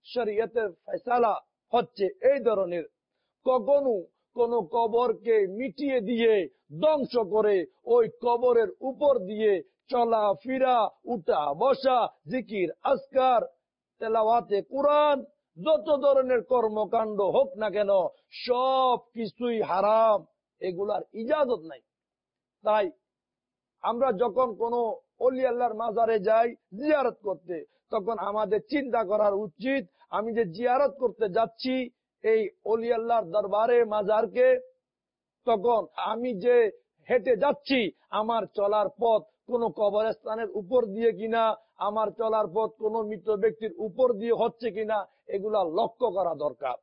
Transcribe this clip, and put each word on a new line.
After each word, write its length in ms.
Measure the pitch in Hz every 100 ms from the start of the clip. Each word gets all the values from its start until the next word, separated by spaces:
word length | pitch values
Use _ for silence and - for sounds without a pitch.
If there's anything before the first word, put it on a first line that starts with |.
| - 240
শরিয়তের 540 | 214 208 226 233 214
ফয়সালা 680 | 165 - 180 - 240 226 170 _ _ _
হচ্ছে 320 | 240 - - 190
এই 340 | - 254 277
ধরনের। 440 | 226 208 185 175 143 _ _ _ _ _ 247
কখনো 580 | 254 208 285 277 208 165 _ _
কোনো 280 | 233 233 233
কবরকে 880 | 165 226 233 233 247 220 208 220 190
মিটিয়ে 540 | 202 262 - 285 254
দিয়ে, 460 | 202 233 233 208 160 _ _ 151
ধ্বংস 360 | 302 302 240 240
করে, 480 | 202 214 214 196 160 _ -
ওই 240 | 240 226 -
কবরের 460 | 240 240 247 233 208 -
উপর 400 | 262 247 294 247
দিয়ে 440 | 185 214 214 190 - _ _
চলাফেরা, 1000 | 247 233 226 208 196 247 262 262 247 202 _ -
উঠা 480 | 233 160 196 147
বসা, 540 | 147 254 269 262 247 196 _ 147
জিকির 440 | 254 202 208 170 -
আজকার, 580 | - 262 - 262 262 240 180 _ _ _ _ _
তেলাওয়াতে 600 | 220 226 220 233 - 196
কোরআন, 600 | - 262 285 294 302 277 220 _ _ 160 202
যত 320 | 311 311 285
ধরনের 440 | 277 269 254 247
কর্মকাণ্ড 800 | - 254 220 214 208 226 220 208
হোক 360 | 190 233 269 214
না 120 | 214
কেন, 200 | 190 202 196 165 _ _
সব 680 | - 240 247 262 262 254 240 _
কিছুই 480 | 226 220 _ 240 226
হারাম, 640 | 175 180 202 220 226 202 156 _ _ _
এগুলার 420 | 190 175 202 190 160
ইজাজত 460 | 220 226 311 269 214
নাই। 200 | 160 131 _ _ _ _ _ _ _ _
তাই 280 | 170 214 208 - _ _ _ _ _ _ _ _
আমরা 300 | 185 233 269
যখন 440 | 190 240 196 254 190
কোনো 400 | 233 240 233 175 _ _
অলি 260 | 254 254 262
আল্লাহর 280 | 240 247
মাজারে 460 | 214 226 214 233 220
যাই 360 | 190 220 240 - _
জিয়ারত 440 | 196 294 302 247 -
করতে, 400 | 208 185 170 170 - _ _
তখন 300 | 220 190 220
আমাদের 400 | 196 214 208 208 -
চিন্তা 340 | 285 269 226
করার 300 | 196 208 208
উচিত, 520 | 196 214 _ 240 269 185 _ _
আমি 240 | 190 220
যে 120 | 226 202
জিয়ারত 480 | 165 247 254 277 277
করতে 300 | 240 202 220
যাচ্ছি 600 | 180 233 - 254 262 240 _ _ _
এই 260 | 214 226 202 _ -
অলি 280 | 226 233
আল্লাহর 320 | 233 233 233 175
দরবারে 600 | 202 202 208 233 240 226
মাজারকে, 760 | 214 202 214 226 196 254 254 - _ _ _ _ _ _ _ -
তখন 400 | 220 233 226 170 -
আমি 440 | 185 220 254 202
যে 320 | 240 240 220 - _ _ -
হেঁটে 280 | 240 254 220
যাচ্ছি, 540 | 277 - - 262 196 - _
আমার 340 | 196 220 233 190
চলার 440 | - 202 214 196 202
পথ 240 | 233 220 - _ -
কোনো 220 | 240 226
কবরস্থানের 800 | 220 208 202 220 - - 220 220
উপর 360 | 214 180 247 226
দিয়ে 260 | 196 233
কিনা, 440 | 180 220 226 226 208 _ _
আমার 300 | 196 214 214
চলার 340 | 180 220 220 202 190
পথ 140 | 220 -
কোনো 260 | 214 226
মৃত 260 | 214 214 -
ব্যক্তির 440 | 208 220 220 214 -
উপর 360 | 214 170 254
দিয়ে 200 | 208 233
হচ্ছে 380 | 202 226 226 233
কিনা, 340 | 196 214 214 190 _ -
এগুলা 360 | 196 208 214
লক্ষ্য 480 | 175 170 208 - 240
করা 240 | 185 175 151
দরকার। 400 | 147 127 135 123